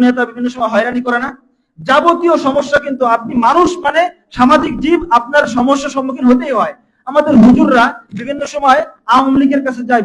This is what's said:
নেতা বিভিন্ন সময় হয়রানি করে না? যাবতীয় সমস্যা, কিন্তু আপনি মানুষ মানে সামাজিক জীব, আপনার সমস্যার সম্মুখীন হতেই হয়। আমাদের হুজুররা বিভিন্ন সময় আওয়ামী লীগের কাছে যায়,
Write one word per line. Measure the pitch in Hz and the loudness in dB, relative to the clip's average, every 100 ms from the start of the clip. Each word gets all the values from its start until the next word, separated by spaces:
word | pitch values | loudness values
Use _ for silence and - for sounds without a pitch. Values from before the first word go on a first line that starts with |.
নেতা | 247 254 233 | 2 0 -4
বিভিন্ন | 240 247 | -6 -8
সময় | 254 226 | -4 -4
হয়রানি | 214 240 247 247 | -2 -2 -4 -4
করে | 240 | -4
না? | 277 - _ _ _ - | -6 -10 _ _ _ -10
যাবতীয় | 160 285 339 339 339 302 269 | -2 2 2 2 0 0 0
সমস্যা, | 285 - 285 294 | -2 0 -2 -2
কিন্তু | 262 240 233 | -2 0 -2
আপনি | - 240 233 | -2 -2 0
মানুষ | 320 359 349 | 2 0 -2
মানে | 285 311 349 - _ - | -2 -2 -2 -6 _ 0
সামাজিক | 254 302 330 - | 2 2 0 -4
জীব, | 302 339 339 - | -2 -2 0 -2
আপনার | 247 294 254 247 | 0 -2 0 0
সমস্যার | 254 277 285 269 | 0 -2 -4 -6
সম্মুখীন | 262 254 247 | -6 0 2
হতেই | 247 302 226 | 2 0 -2
হয়। | 165 - _ _ - | -4 -8 _ _ -4
আমাদের | 285 302 262 | -2 2 6
হুজুররা | 240 247 269 247 254 - - 208 | 6 6 4 2 2 -2 -14 -12
বিভিন্ন | 247 285 285 | -10 -8 -8
সময় | 294 277 285 - - - | -2 2 2 0 -8 0
আওয়ামী | 254 269 269 | 2 2 2
লীগের | 277 277 262 | 2 0 -4
কাছে | 247 247 | -6 -2
যায়, | 233 | -2